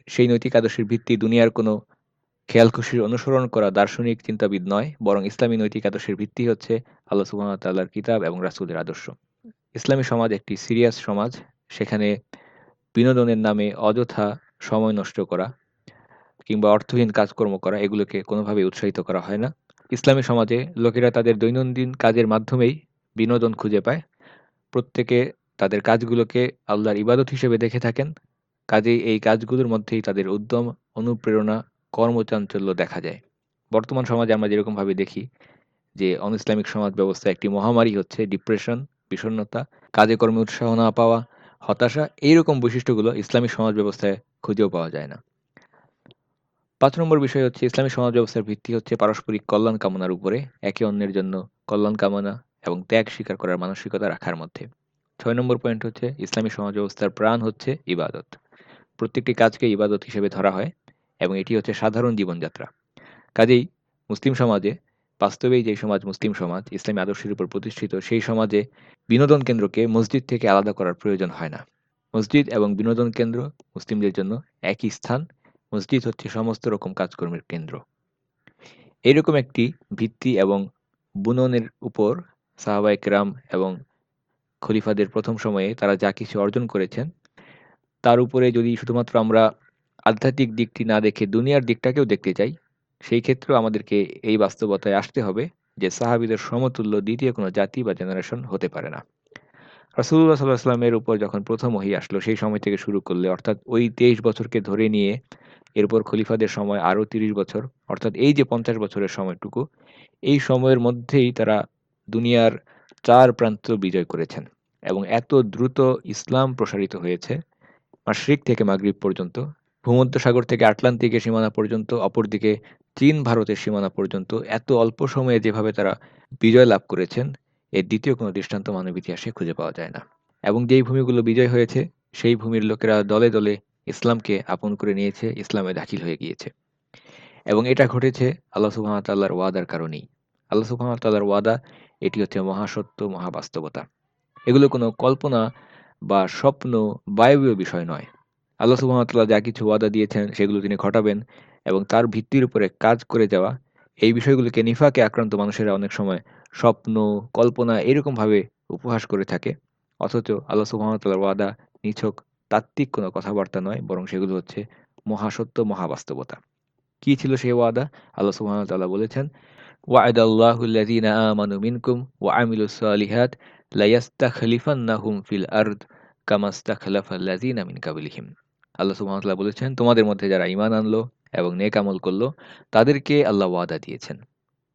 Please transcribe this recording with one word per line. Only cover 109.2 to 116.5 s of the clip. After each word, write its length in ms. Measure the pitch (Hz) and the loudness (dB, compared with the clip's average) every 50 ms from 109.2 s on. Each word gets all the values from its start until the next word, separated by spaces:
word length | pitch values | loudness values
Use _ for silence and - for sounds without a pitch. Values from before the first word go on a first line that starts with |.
| 98 95 87 - - 101 - 120 139 - _ _ _ _ _ - - _ _ _ - | -8 -8 -8 -10 -10 -8 -6 -6 -6 -8 _ _ _ _ _ -20 -20 _ _ _ -2
এই 140 | 135 147 143 | 0 0 0
সময়ের 400 | 135 - 131 127 127 131 131 123 | 2 2 2 2 4 4 4 4
মধ্যেই 500 | 120 120 120 120 120 - - 139 123 123 | 2 0 -2 -2 -4 0 2 2 4 2
তারা 260 | 123 - 113 107 107 104 - - _ _ _ _ _ _ _ | 2 0 0 2 2 0 0 -4 _ _ _ _ _ _ _
দুনিয়ার 460 | - 110 113 117 120 120 117 117 113 - - _ _ _ _ _ _ _ _ - | -6 -4 -2 0 2 4 6 6 4 2 0 _ _ _ _ _ _ _ _ 4
চার 220 | - 120 127 131 127 113 | 8 10 10 10 8 6
প্রান্ত 320 | - 117 110 107 - - - | 4 0 0 0 -2 -4 -2
বিজয় 360 | 117 104 98 92 90 92 87 - | -2 0 0 0 0 0 -2 -2
করেছেন 320 | - 82 80 - - - 71 - _ _ _ _ _ _ - | -4 -6 -6 -6 -8 -12 -14 -16 _ _ _ _ _ _ -6
এবং 180 | - 92 98 98 | -4 -4 -4 -2
এত 240 | 92 113 117 120 - 143 | -2 -2 -2 0 2 2
দ্রুত 440 | 135 123 104 92 110 123 131 131 - 131 127 127 - - | 2 2 2 0 -2 -4 -2 0 2 2 2 2 -2 -4
ইসলাম 440 | - 101 - - - 127 131 135 131 | -10 -12 -10 -6 -2 0 2 2 0